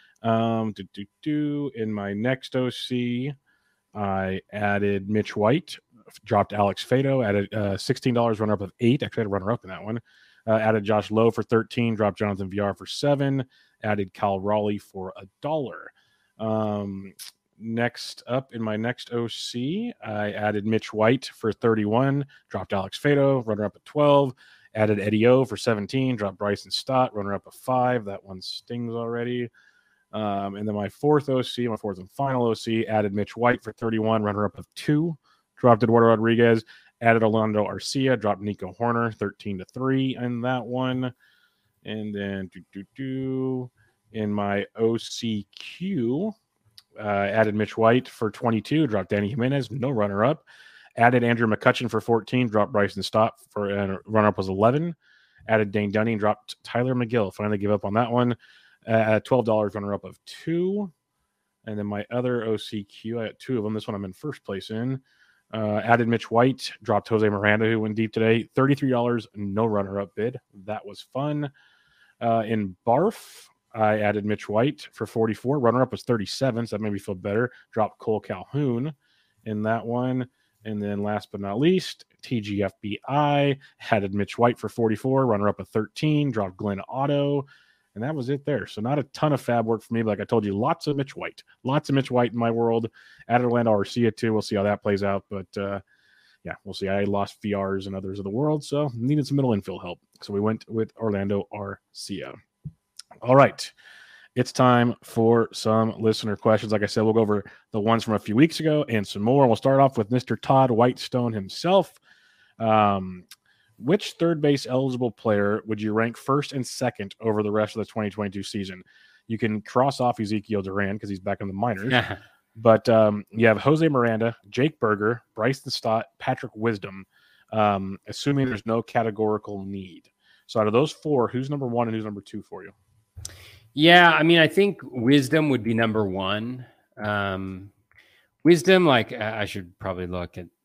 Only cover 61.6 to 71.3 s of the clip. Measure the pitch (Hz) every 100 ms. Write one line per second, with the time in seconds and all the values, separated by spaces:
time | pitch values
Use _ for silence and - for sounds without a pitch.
61.6 | - 104 104 101 104 120 123 120 113 107
62.6 | - 107 98 - 110 117 110 - - 127
63.6 | 104 107 - 104 98 92 151 135 - 98
64.6 | - 110 123 135 - _ _ _ _ 110
65.6 | 107 104 - 117 117 117 - 113 127 131
66.6 | - - 104 104 - 113 107 101 104 107
67.6 | 110 113 107 107 110 - 110 117 104 -
68.6 | 135 139 139 123 120 120 104 104 101 98
69.6 | 113 104 98 98 98 - 113 127 - 101
70.6 | 95 107 - 98 - 131 143